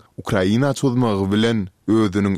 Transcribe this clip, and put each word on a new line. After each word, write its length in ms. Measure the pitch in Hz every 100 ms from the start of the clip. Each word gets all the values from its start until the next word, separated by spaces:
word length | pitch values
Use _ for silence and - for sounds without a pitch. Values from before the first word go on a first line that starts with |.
| - -
Ukraina 580 | - 104 92 113 139
çözmegi 580 | 135 139 123 120 101 95
bilen 360 | 104 113 113 92 _ -
özüniň 480 | 110 107 98 101